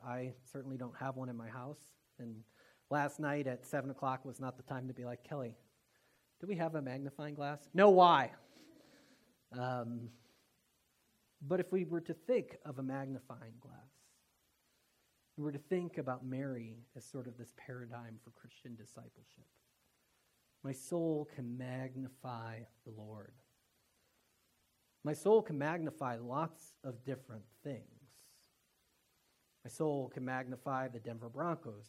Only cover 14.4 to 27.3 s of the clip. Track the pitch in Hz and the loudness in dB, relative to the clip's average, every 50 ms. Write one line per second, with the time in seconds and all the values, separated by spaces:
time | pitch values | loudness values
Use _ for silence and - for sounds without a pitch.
14.4 | _ _ _ _ _ _ _ _ _ _ _ _ _ _ _ _ _ _ - - | _ _ _ _ _ _ _ _ _ _ _ _ _ _ _ _ _ _ -8 -4
15.4 | 147 151 143 143 - - 190 180 175 165 - 165 139 131 127 127 127 127 131 131 | -4 -4 -4 -4 -2 0 0 0 0 -2 -4 -4 -2 -2 -2 -2 -2 -4 -4 -4
16.4 | 139 139 131 120 117 110 110 113 117 - - 127 - - - 135 120 123 117 120 | -4 -4 -4 -6 -8 -10 -12 -16 -18 -18 -18 -18 -16 -10 -8 -8 -8 -8 -10 -12
17.4 | 117 - - - - - 127 123 123 117 120 120 120 117 113 110 - 120 - - | -16 -16 -16 -18 -14 -12 -12 -10 -10 -10 -12 -12 -12 -12 -14 -16 -18 -20 -20 -20
18.4 | - 117 - - - 127 117 110 104 - - 131 120 120 - - 110 - - - | -20 -20 -20 -18 -16 -16 -14 -14 -16 -18 -18 -18 -18 -18 -20 -20 -20 -20 -20 -20
19.4 | - _ _ _ _ _ _ _ _ _ _ _ _ _ _ _ _ _ _ _ | -20 _ _ _ _ _ _ _ _ _ _ _ _ _ _ _ _ _ _ _
20.4 | _ _ _ _ - 135 135 - - - 175 170 165 165 156 151 147 147 - - | _ _ _ _ -6 -6 -6 -6 -6 -2 0 2 2 2 2 2 0 -4 -6 -8
21.4 | 123 120 120 127 127 127 127 131 131 131 131 131 131 127 131 - - 127 120 113 | -6 -6 -6 -6 -6 -6 -4 -6 -6 -6 -6 -8 -8 -10 -10 -12 -10 -8 -8 -6
22.4 | 113 113 113 113 117 - _ _ - 120 110 107 107 107 107 107 95 - - 123 | -6 -8 -8 -10 -12 -14 _ _ -16 -16 -12 -12 -12 -12 -12 -12 -14 -16 -18 -20
23.4 | _ _ _ _ _ _ _ _ _ _ _ _ _ _ _ _ _ _ _ _ | _ _ _ _ _ _ _ _ _ _ _ _ _ _ _ _ _ _ _ _
24.4 | _ _ _ _ _ _ _ _ _ _ _ _ - 147 156 151 - 196 220 220 | _ _ _ _ _ _ _ _ _ _ _ _ -4 -4 -2 2 6 8 8 8
25.4 | 214 214 156 139 139 151 165 180 160 147 - - 139 127 120 117 120 120 127 143 | 8 6 0 0 0 0 0 0 -2 -4 -4 -2 -4 -4 -4 -4 -4 -4 -2 -2
26.4 | 165 165 - - - - - _ - 135 123 117 - 139 131 127 - - | -2 -2 -4 -10 -20 -20 -20 _ -10 -10 -10 -8 -6 -6 -6 -6 -6 -14